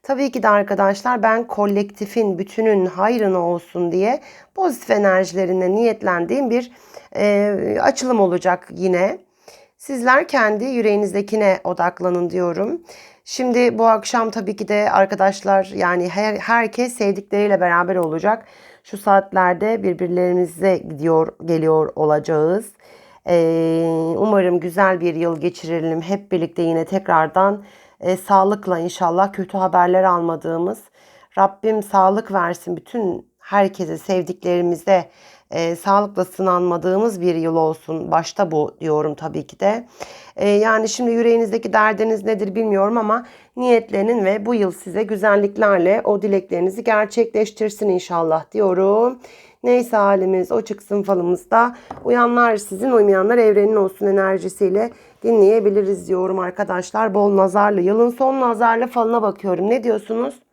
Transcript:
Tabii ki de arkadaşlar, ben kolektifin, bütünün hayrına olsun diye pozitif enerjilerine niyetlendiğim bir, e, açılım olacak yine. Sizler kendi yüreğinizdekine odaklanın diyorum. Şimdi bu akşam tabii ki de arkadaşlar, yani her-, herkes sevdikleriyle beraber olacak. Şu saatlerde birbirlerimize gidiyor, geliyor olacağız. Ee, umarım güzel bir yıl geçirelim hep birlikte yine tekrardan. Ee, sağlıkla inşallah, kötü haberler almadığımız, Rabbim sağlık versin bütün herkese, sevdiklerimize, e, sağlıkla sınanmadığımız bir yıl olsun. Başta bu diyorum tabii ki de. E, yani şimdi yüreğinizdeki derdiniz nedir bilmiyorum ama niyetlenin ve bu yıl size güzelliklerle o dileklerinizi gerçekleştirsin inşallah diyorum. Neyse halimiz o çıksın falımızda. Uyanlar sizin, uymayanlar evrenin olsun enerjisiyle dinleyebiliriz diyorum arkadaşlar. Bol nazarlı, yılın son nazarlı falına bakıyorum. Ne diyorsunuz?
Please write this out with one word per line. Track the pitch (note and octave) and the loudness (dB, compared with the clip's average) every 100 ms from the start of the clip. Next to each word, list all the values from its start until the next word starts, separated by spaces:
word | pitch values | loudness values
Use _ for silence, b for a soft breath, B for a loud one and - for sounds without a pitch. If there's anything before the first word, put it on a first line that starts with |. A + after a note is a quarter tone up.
Tabii | - C4+ C#4 | -4 -2 -2
ki | A#3+ | 0
de | G#3 | 2
arkadaşlar, | G#3 G3+ G3 G3 G3+ B3 B3 | 2 2 0 0 0 -2 0
ben | A3 A3+ A#3 | 0 0 -4
kolektifin, | - G#3 G3+ G3+ - G#3 A#3 G#3 F3 | -4 -2 -2 -4 -8 -6 -2 -2 -2
bütünün | E3 - A3 G3+ F3+ | -6 -2 2 2 0
hayrına | F#3 G#3 A#3+ G3+ F#3 | 0 -2 0 0 0
olsun | E3+ F3 - F3 F3 | -2 -4 -6 -6 -2
diye | F3 G#3 D4 B B B - | 0 0 -2 B B B -4
pozitif | F#4 B3 - | -4 -4 -2
enerjilerine | G#3 G3+ F#3 F#3 F3+ F#3 F#3 F3+ | 0 2 2 0 -2 -2 0 0
niyetlendiğim | G3+ A#3 G#3 G3 F3 E3+ C4 C4 | 2 0 0 -2 -2 -2 -2 0
bir, | A#3+ B3 B B B B - | -2 -4 B B B B -4
e, | G#3 G3+ G#3 G3+ G3 G#3+ | 0 2 0 -2 -2 0
açılım | - C4+ B3+ A#3 | 0 0 -2 2
olacak | F#3+ F3 F#3+ F#3 - | 2 0 -2 -2 -6
yine. | E3+ F#3 F3+ F#3+ F#4 _ b b b b _ | -4 -2 0 0 -4 _ b b b b _
Sizler | - C4+ A#3+ C4+ C#4+ | -10 -4 2 2 2
kendi | C#4 G#3+ G#3+ B3+ | 0 0 0 -2
yüreğinizdekine | B3 G#3+ G#3 G3+ G3 G3+ G#3+ G#3 F#3+ | 0 0 0 0 -4 -2 0 2 2
odaklanın | E3+ F3+ F3 - F3+ F3 F3 | -2 -2 -2 0 -2 -2 -2
diyorum. | F3+ F3+ E3+ G#3+ E4+ B B B B - | -2 -2 -2 -4 -6 B B B B -14
Şimdi | - B3+ A#3+ B3 A3 | -4 0 2 2 2
bu | A3+ | 2
akşam | A3 G#3+ A#3+ A3+ | 2 0 -2 -2
tabii | A3 G3 G#3 | -4 -8 -8
ki | G#3 | -2
de | G#3 G#3 | 0 2
arkadaşlar, | - G3 G3+ G3 G3 G3+ G3 F#3+ F#3 | 2 2 2 0 0 0 0 0 -2
yani | F3+ F3+ F3 | 0 0 -2
her-, | F3+ G#3+ G3+ | -2 -2 -4
herkes | - A#3 A3 A3+ B3 | 0 0 0 -2 -6
sevdikleriyle | A#3+ G3+ G3 G3 G3+ G#3 F#3+ | 0 -2 -2 -4 -2 2 2
beraber | F3+ E3+ F3 F#3 | 2 2 2 0
olacak. | E3 D#3+ F#3+ A3+ - B B B | -2 -2 -2 -2 -6 B B B
Şu | - G3+ | -18 -6
saatlerde | G#3 G3 G3 F#3 F3+ F3+ G#3+ A3+ | 2 2 4 0 2 0 -2 -2
birbirlerimize | F#3+ E3+ F3+ F3+ F3+ F3+ F3 E3 F#3+ F3+ | -2 -2 -2 0 0 0 -2 0 0 0
gidiyor, | - D3 D#3+ D#3+ D#3+ - E3 | -4 -4 0 2 0 -6 -4
geliyor | D#3+ D#3+ D#3+ D#3 - | 0 2 2 0 -2
olacağız. | D#3 D3+ D3+ D#3 D#3+ F#3+ A3 _ b b b b - | 0 0 0 0 0 -2 -6 _ b b b b 0
Ee, | E3+ E3 E3 E3 E3 E3 E3 D#3+ E3 | 2 2 2 0 0 0 -2 -2 -2
umarım | G#3+ G3+ F3+ F3 | 0 2 2 0
güzel | F3 E3+ F#3+ F#3 | -2 0 0 0
bir | F3 D#3 | -2 -2
yıl | E3+ D#3+ | -4 -2
geçirelim | E3+ F3 D#3+ E3 E3 E3 | -4 -6 -6 -4 -2 -4
hep | E3 G3 G3+ | -4 -6 -4
birlikte | F#3 E3+ - | -4 -4 -2
yine | E3 E3 E3 | -2 -2 -2
tekrardan. | F#3+ F#3+ E3 D#3 F#3 G3 G3+ G3+ B B B | -4 0 2 2 2 2 0 -10 B B B
Ee, | F3 F#3 | -4 -4
sağlıkla | - G3 F#3+ G#3 G3 E3+ | 2 4 4 0 -2 -4
inşallah, | F3 - F3 F3 G3 | -4 -2 -2 0 0
kötü | G3+ F#3 G3 | -2 -6 -4
haberler | F#3 F3+ F3+ F#3 | 0 2 2 4
almadığımız, | F#3 F3 E3+ D#3+ E3 E3 F3+ A3+ - b b b b - | 2 2 -2 -4 -6 -4 -4 -6 -14 b b b b 0
Rabbim | F#3+ G3 A3 A3 | 0 0 -2 -2
sağlık | G#3 G3 F#3+ G3+ - | 0 2 4 2 -2
versin | G3 E3+ F3 - E3+ | -2 -2 -4 -8 -10
bütün | - A#3+ G3 - _ _ | -8 -6 -4 -6 _ _
herkese, | - G3+ G3 F#3+ E3 D#3+ | -2 0 0 -2 -8 -8
sevdiklerimize, | - F#3 F3 F3+ F3+ F3 F3 E3 - F#3+ E3+ b b b _ | -4 -4 -4 -6 -2 0 0 -2 2 2 0 b b b _
e, | D#3+ E3+ E3+ | -4 -4 -4
sağlıkla | G3 G3 G#3 G3+ F3+ | 2 2 2 -4 -6
sınanmadığımız | - F#3+ F3+ F3+ E3+ F3+ F#3+ A3+ G3 | -2 0 2 0 0 0 0 0 0
bir | F3+ E3 | -2 0
yıl | E3 E3 | 0 2
olsun. | D#3 D#3+ - D#3+ D#3+ | 0 -2 -8 -8 0
Başta | D#3+ E3 - F#3 | -2 -2 -4 -2
bu | D#3 D3+ - | 0 -4 -6
diyorum | D#3+ D3+ D3+ D3 | -2 0 -2 -6
tabii | D#3+ D3+ D3 | -8 -10 -12
ki | - | -2
de. | G3 A3+ A#3+ B B B B - | -2 -2 -8 B B B B -2
E, | G3+ | 2
yani | G3+ A3 A3 A3 | 4 4 2 0
şimdi | - B3 | -2 -2
yüreğinizdeki | A#3 A#3 A#3 A3+ A3+ A3+ | 2 2 2 2 -2 0
derdiniz | G#3+ G#3+ G#3+ A3 A3 | 2 2 0 -2 -2
nedir | G3+ G#3+ G3+ G3 | -2 -4 -4 -4
bilmiyorum | A3 G3 G3+ A#3 | 0 0 2 0
ama | G#3+ A3+ A#3+ B B - | 0 -2 -4 B B -4
niyetlenin | B3+ A#3 A3+ G3 G#3 A#3+ F#3+ | 2 2 2 -2 0 0 0
ve | G#3 G#3 | 0 -2
bu | A#3+ | 0
yıl | G3 | -2
size | F3+ F#3+ F3+ | -4 -8 -6
güzelliklerle | G#3+ G#3 G#3+ G3+ G3+ G3+ G#3+ G3 F3 G#3+ | -4 0 2 2 2 0 2 4 2 2
o | - G#3 | 0 0
dileklerinizi | G#3 G3 F#3+ F3 F#3 G3 | 0 -2 -2 -2 -2 -2
gerçekleştirsin | A#3+ G#3+ G#3+ A#3 A3+ G#3+ G#3+ - G#3+ G#3 G#3 | 0 0 0 -2 -2 0 -4 -2 -6 -2 -2
inşallah | F3+ - F3 E3 D#3+ - | -2 -2 -2 0 -2 -2
diyorum. | G#3+ G3+ F3+ F#3+ G#3 A#3+ B3+ B B B B | -2 0 2 2 2 0 -4 B B B B
Neyse | B3 B3 A#3+ G#3+ | 0 0 2 2
halimiz | G3+ G3 F#3+ F#3+ F3+ | 4 2 2 0 0
o | - | -4
çıksın | - G3+ - G3+ | -4 -12 -6 -4
falımızda. | G3+ F#3 F3 F3+ - A3+ A#3+ A#3+ B - | 0 0 0 -2 0 2 2 -2 B -10
Uyanlar | - A#3+ A#3+ A#3+ A#3 G#3+ | -2 2 2 2 2 0
sizin, | G#3 F#3+ B3+ | -4 -6 2
uymayanlar | A#3 G#3 F#3+ G3+ A#3+ | 4 4 4 4 4
evrenin | A3 G#3 G#3 G#3+ | 4 4 2 2
olsun | F#3+ - G3+ | 0 -2 0
enerjisiyle | G3 F#3+ F#3+ F#3 - F#3+ G3 A#3 B B B | 2 0 -2 -6 -2 0 0 -2 B B B
dinleyebiliriz | A3+ A3+ G3 A3+ G#3 G3+ G3 F#3+ E3+ | 0 4 6 6 2 0 0 -4 -2
diyorum | F#3 F#3 F#3+ | -2 -2 -2
arkadaşlar. | F3+ F3+ G3 F#3 F3+ G#3+ A3 | -4 -6 -4 -4 -4 -2 0
Bol | G3+ G3+ G3 | 2 2 4
nazarlı, | F#3+ G3+ G#3 G3+ | 2 4 2 2
yılın | F3+ A3 A#3+ | 2 2 2
son | A#3+ C4 C4+ | 2 0 2
nazarlı | B3 A3 A#3 A3+ A#3+ | -2 2 2 2 -2
falına | A#3+ A3+ A#3 | -2 0 0
bakıyorum. | G#3+ G3+ G3+ F3 G3 | 0 -4 -4 -2 0
Ne | A#3+ | 0
diyorsunuz? | A#3 G#3+ G#3+ A3+ C4 - _ | 0 -4 -4 -6 -6 -10 _